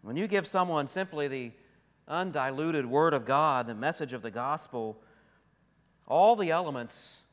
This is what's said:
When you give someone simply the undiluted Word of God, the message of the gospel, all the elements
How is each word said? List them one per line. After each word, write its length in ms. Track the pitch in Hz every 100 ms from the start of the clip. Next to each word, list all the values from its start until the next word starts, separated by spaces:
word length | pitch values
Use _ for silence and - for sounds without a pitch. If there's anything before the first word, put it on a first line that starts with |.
When 140 | 101 135
you 120 | 208
give 180 | 202 196
someone 400 | 190 180 156 139
simply 400 | 180 190 151 143
the 240 | 131 120 - _ _ _ _ -
undiluted 800 | 160 185 151 131 135 160 160 123
Word 260 | 135 165
of 120 | 147
God, 420 | 113 139 156 131 117
the 80 |
message 380 | 107 135 165 143
of 100 | 123
the 80 | 110
gospel, 720 | 107 127 151 - 123 110 107 _ _ _ _ _ _ _ _ _ _ -
all 300 | 147 202 233
the 160 | 180
elements 680 | 165 175 135 117 - - - _